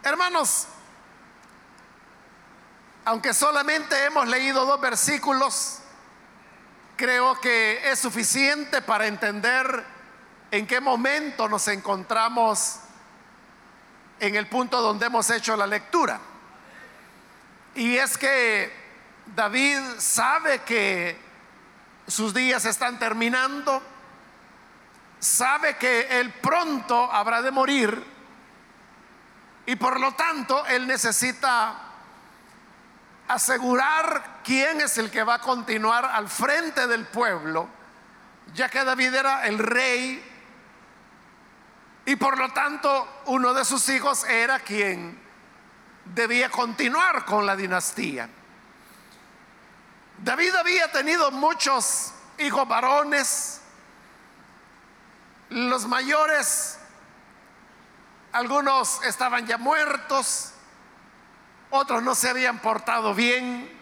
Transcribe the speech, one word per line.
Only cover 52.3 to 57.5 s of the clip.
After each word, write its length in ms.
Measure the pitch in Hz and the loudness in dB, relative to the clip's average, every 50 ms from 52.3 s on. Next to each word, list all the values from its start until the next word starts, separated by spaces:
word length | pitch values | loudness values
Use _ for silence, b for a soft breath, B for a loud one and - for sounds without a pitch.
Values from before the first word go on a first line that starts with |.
| - | -10
hijos 300 | - 302 285 - 277 269 | -6 -4 -2 0 0 0
varones, 960 | 233 226 226 247 262 277 294 302 294 294 285 262 - - - - - - - - - - - - - - - - - - - - - - - - - - - - - - - - - - - - - - - - - - - - - | 2 0 0 2 4 4 4 2 2 2 2 2 0 -2 -4 -4 -8 -10 -14 -18 -20 -20 -20 -20 -20 -20 -20 -20 -20 -20 -20 -20 -20 -20 -20 -20 -20 -20 -20 -20 -20 -20 -20 -20 -20 -20 -20 -20 -20 -20 -20 -20 -20 -20 -20 -20 -10
los 380 | 226 233 247 247 254 254 208 | -6 -4 0 0 0 -2 -2
mayores, 880 | 233 247 262 262 269 302 302 311 311 311 294 247 - - - - - - - - - - - - - - - - - - - - - | -2 -2 -2 0 0 2 2 4 4 2 2 2 0 -2 -2 -4 -6 -8 -14 -18 -20 -20 -20 -20 -20 -20 -20 -20 -20 -20 -20 -20 -20